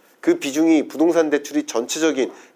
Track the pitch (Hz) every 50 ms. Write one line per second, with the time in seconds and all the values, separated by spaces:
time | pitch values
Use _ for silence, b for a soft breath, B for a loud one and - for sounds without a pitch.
0 | b b b b - 160 175 170 - 143 131 151 165 165 165 147 120 - - 135
1 | 160 175 165 170 160 151 143 139 143 - 143 151 143 - - 113 120 123 - 156
2 | 160 160 139 131 123 - B B B B B